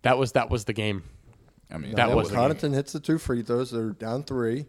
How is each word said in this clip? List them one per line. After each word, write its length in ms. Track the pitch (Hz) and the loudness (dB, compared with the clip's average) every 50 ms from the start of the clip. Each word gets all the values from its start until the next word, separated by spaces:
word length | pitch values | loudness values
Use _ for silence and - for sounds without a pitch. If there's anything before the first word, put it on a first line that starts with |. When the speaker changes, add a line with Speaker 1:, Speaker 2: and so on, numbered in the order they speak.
Speaker 1:
That 140 | - 123 127 127 | 4 4 4 4
was, 140 | 135 117 | 2 2
that 160 | - 131 117 117 | 2 0 2 2
was 140 | 127 120 101 | -2 -2 -2
the 80 | - | -4
game. 300 | 107 110 107 107 101 95 - - - - - - - - _ _ _ _ _ _ | -4 -2 -2 -2 -2 -4 -6 -12 -20 -20 -20 -20 -20 -20 _ _ _ _ _ _
Speaker 2:
I 60 | - 82 | -12 -10
mean, 160 | 73 98 110 | -8 -4 2
Speaker 1:
That 120 | 107 120 117 | 2 4 4
Speaker 3:
No, 60 | 123 | 4
Speaker 1:
was 140 | 113 107 - | 2 2 2
the 60 | 104 | 2
game. 140 | 123 120 143 | 2 4 4
Speaker 3:
Connaughton 240 | 156 - - 147 139 | 2 2 0 0 0
hits 180 | 135 143 - | 0 -2 -4
the 80 | - 160 | -8 -8
two 180 | - - 160 160 | 0 0 0 0
free 240 | - - 127 120 | 0 -2 -2 -2
throws. 280 | 113 117 120 120 131 120 | 0 0 0 0 0 -2
They're 180 | 120 117 113 110 | -2 -4 -4 -4
down 320 | 101 - 110 110 117 135 147 | -4 -6 -6 -4 -4 -4 -4
three. 420 | - 135 127 120 113 113 139 151 | -4 -2 0 0 0 0 -2 -6